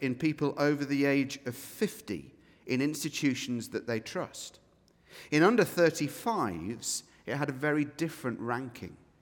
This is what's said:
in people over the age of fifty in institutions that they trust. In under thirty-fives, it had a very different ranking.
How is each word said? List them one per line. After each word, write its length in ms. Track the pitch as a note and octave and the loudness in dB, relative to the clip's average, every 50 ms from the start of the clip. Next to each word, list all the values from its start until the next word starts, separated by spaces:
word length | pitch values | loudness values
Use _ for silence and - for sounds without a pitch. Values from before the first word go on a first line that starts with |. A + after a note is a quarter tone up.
in 140 | - C3 B2 | -2 -2 -2
people 400 | B2 E3 D#3 D3 - D3+ C#3+ C3 - | 0 0 0 0 2 0 -2 0 2
over 260 | C#3+ D3 D3+ C#3+ C#3+ | 2 2 2 2 0
the 220 | C3+ C#3+ C#3 C#3 | 0 0 2 4
age 340 | C#3 C#3 C#3 C3+ C3+ C#3 - - | 4 4 4 2 0 -2 -8 -8
of 100 | B2+ A#2+ | -8 -8
fifty 800 | - - - - - G#3+ G3+ - - - - G2+ D#2 C2+ - - - - - - _ - - | -8 -10 -12 -6 -2 -2 -2 -2 -4 -8 -8 -6 -6 -8 -12 -18 -20 -20 -20 -20 _ -6 -2
in 140 | B2+ B2+ | 0 2
institutions 880 | C3+ D3 D3+ C#3+ - D#3 - - - C#3 B2+ A#2+ - - B2 A#2+ A2 - | 2 0 0 -2 -4 -6 -4 0 0 0 0 0 -4 -4 -4 -6 -6 -6
that 180 | - A2 - - | -8 -6 -4 -2
they 140 | A#2 A2 | -4 -4
trust. 580 | A2+ - - F#3 D3+ A2+ - - - - - - _ _ _ _ _ _ _ _ _ - - - - - | -4 -6 -6 -6 -6 -8 -10 -14 -14 -16 -16 -20 _ _ _ _ _ _ _ _ _ -20 -20 -18 -6 0
In 100 | - D3+ | 4 6
under 220 | E3 G3 A#3+ A3 F3+ | 8 8 8 6 4
thirty-fives, 1400 | - - F3 E3+ D#3+ D#3+ - D3+ C#3 - - - A#3 A3+ G3 C#3+ G#2+ F2 E2 D#2+ G2 A#2 A2+ - - - - - _ _ _ - | 4 6 6 6 6 6 4 -2 -4 -4 -4 -4 -2 0 0 0 -2 -2 -4 -6 -8 -8 -8 -6 -6 -6 -6 -8 _ _ _ -8
it 100 | - A#2+ | -6 -4
had 140 | C#3 D3 C#3+ | -2 -2 -2
a 40 | C3+ | -2
very 320 | B2+ C#3 D3+ D3 D3+ D3 | -2 0 2 2 2 0
different 540 | D3 D3 - E3 D#3+ D#3 - - B2+ A2+ - | 0 -2 -4 -4 -4 -4 -4 -6 -6 -4 -4
ranking. 580 | G#2+ A#2 A#2+ A#2+ C3+ B2 A#2 - - E2+ - - - _ _ _ | -4 -4 -4 -4 -4 -8 -10 -12 -12 -14 -14 -16 -20 _ _ _